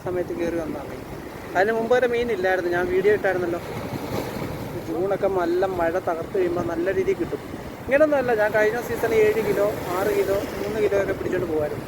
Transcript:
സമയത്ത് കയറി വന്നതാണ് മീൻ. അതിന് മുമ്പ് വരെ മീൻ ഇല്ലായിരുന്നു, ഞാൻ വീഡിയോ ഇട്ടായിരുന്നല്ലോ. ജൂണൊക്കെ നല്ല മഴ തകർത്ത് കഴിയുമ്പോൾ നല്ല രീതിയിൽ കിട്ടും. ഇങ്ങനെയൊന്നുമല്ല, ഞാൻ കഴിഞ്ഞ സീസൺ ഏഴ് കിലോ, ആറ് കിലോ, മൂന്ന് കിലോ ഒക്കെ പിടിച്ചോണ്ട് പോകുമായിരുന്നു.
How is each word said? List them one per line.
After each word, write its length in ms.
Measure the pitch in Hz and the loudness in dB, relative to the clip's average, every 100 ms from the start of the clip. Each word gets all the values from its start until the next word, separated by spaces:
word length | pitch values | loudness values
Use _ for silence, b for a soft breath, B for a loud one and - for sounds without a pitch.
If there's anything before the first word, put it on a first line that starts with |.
| 175 | -4
സമയത്ത് 280 | 180 175 170 | -4 -2 -2
കയറി 180 | 170 170 | -2 -2
വന്നതാണ് 260 | 156 143 135 | -4 -6 -8
മീൻ. 100 | 127 123 - - - - 180 | -12 -12 -12 -12 -12 -4 2
അതിന് 160 | 202 226 | 2 2
മുമ്പ് 160 | 226 247 | 2 2
വരെ 120 | 247 | 4
മീൻ 140 | 240 240 208 | 0 0 0
ഇല്ലായിരുന്നു, 340 | 185 185 175 175 | 2 2 2 0
ഞാൻ 80 | 180 | 0
വീഡിയോ 180 | 185 190 208 | 2 4 4
ഇട്ടായിരുന്നല്ലോ. 420 | 196 185 175 170 - - - - - - - - - - - - - | 2 0 0 -2 -4 -8 -6 -6 -4 -4 -4 -6 -6 -6 -8 -8 -6
ജൂണൊക്കെ 400 | 160 190 190 196 190 | -2 0 2 2 2
നല്ല 220 | 170 175 190 185 | 2 2 2 2
മഴ 120 | 165 175 185 | 0 0 -2
തകർത്ത് 280 | 165 165 202 | -4 -2 0
കഴിയുമ്പോൾ 260 | 180 175 170 | 0 0 -2
നല്ല 220 | 165 180 190 | -2 0 0
രീതിയിൽ 200 | 185 190 | 0 0
കിട്ടും. 220 | 170 147 - - - - - | -2 -4 -8 -12 -12 -12 0
ഇങ്ങനെയൊന്നുമല്ല, 460 | 269 302 285 247 226 | 4 6 4 2 2
ഞാൻ 80 | 214 214 | 4 4
കഴിഞ്ഞ 220 | 214 233 233 | 2 2 -4
സീസൺ 240 | 233 226 226 | -2 2 4
ഏഴ് 160 | 214 214 208 | 4 4 0
കിലോ, 180 | 196 202 214 - 175 | 2 2 0 -4 -2
ആറ് 140 | 208 202 | 0 2
കിലോ, 200 | 190 196 190 - | 2 0 -2 -6
മൂന്ന് 180 | 196 214 | -4 0
കിലോ 120 | 208 196 | 2 2
ഒക്കെ 120 | 190 190 | 0 -2
പിടിച്ചോണ്ട് 280 | - 185 180 | -2 -2 0
പോകുമായിരുന്നു. 340 | 156 151 147 | 0 -2 -4